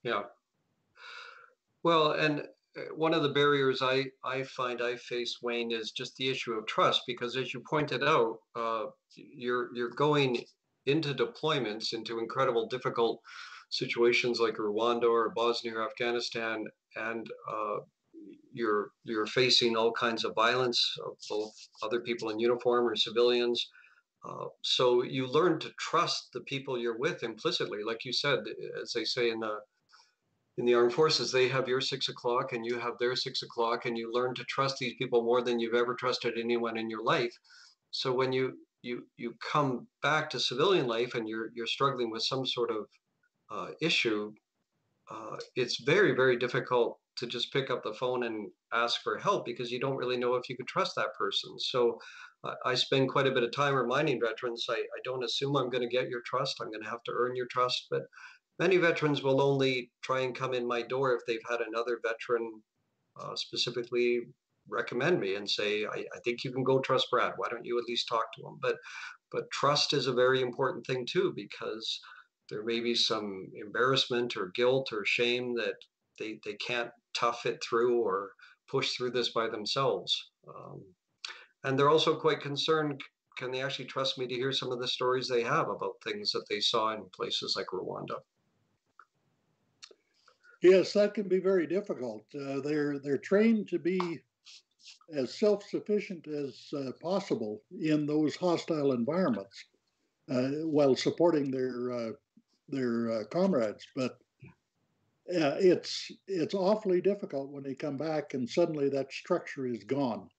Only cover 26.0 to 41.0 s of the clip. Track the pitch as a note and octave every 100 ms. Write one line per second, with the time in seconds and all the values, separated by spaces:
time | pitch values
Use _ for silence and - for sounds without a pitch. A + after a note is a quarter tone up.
26 | E3+ - - B2 - C3+ C3+ B2 A#2 A2+
27 | D3+ - A#2 A2 E3 - C3 G#2 G#2+ A2+
28 | C3 A#2+ C#3+ B2 G#2 - G2+ G#2 A2+ A#2
29 | A2 C3 A#2 A2+ A2 G#2+ - _ _ -
30 | _ _ _ _ _ - A#2+ A#2+ A#2+ C3+
31 | D#3 D3 A#2+ B2+ B2+ C3 A#2+ C3 C3+ C3+
32 | - - B2 B2 C3+ A#2+ A2+ B2 A#2+ A2
33 | A#2+ B2 C3+ - A#2 - A2+ A#2+ B2+ A#2
34 | A2+ A#2+ B2 - A#2+ - C3+ C3+ B2 A2
35 | B2+ A#2+ A#2 B2 A#2+ A#2+ A2+ A#2+ A#2+ B2
36 | B2+ A#2+ A#2+ A2+ A#2 A#2+ A#2 A2+ A2+ A2
37 | A#2 D#3+ A#2 - _ - - _ _ -
38 | C3+ B2+ C3 C3 C3 - - _ B2 B2
39 | - - A#2+ - - D3+ C#3 A#2+ A2 _
40 | C#3+ D3+ D3 - - B2 F3+ F3+ B2+ A2+